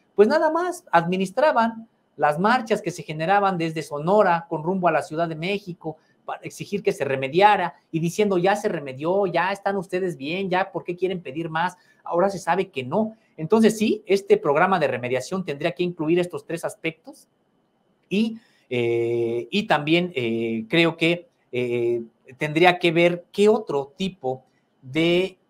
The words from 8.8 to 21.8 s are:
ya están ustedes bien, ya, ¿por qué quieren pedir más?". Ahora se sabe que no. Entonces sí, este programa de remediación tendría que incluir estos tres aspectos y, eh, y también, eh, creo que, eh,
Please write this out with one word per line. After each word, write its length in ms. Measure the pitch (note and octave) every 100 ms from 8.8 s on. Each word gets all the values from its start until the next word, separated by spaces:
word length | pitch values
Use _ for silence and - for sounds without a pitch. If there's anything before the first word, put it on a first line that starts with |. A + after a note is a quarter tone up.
| C#3 C3 D#3+ G3 G3
ya 260 | E3 F3+
están 240 | G3 G3+ G3
ustedes 400 | F3 F3+ F#3+ C#3+
bien, 340 | C#3 F3+ G3
ya, 220 | F3 -
¿por 120 | D#3+
qué 120 | E3 F3
quieren 260 | F#3 F#3
pedir 260 | D3+ C#3+ E3
más?". 280 | D#3+ F3+ - _ _
Ahora 240 | - E3+ G3
se 100 | G3
sabe 320 | - F3+ F3+
que 120 | C3+
no. 340 | B2 F3+ A3 - _ -
Entonces 420 | D#3 A3+ A3 -
sí, 240 | A3 F4 -
este 300 | G3 - G3+
programa 420 | D3 C#3+ F#3+ F#3
de 80 | C#3
remediación 560 | A#2+ B2 B2 - F#3+
tendría 280 | E3+ C#3 E3
que 120 | E3+
incluir 340 | F3+ F3 D#3 F3
estos 260 | F3 C#3+
tres 200 | - E3
aspectos 640 | D3+ - E3 - - D4+ _ _ _ _ _ _ _ _ _
y, 300 | F#3+ A#3 A3+ _ _ _
eh, 760 | B2 A#2 A#2 A#2 A#2+ A#2 A#2+ A#2+
y 180 | G3+ G#3+
también, 440 | D3+ D3 E3+ F3 C3+
eh, 500 | A#2 A2+ A#2 A2+ A2
creo 280 | E3 E3 E3
que, 320 | E3 F3 - _ _
eh, 500 | B2 B2 A#2+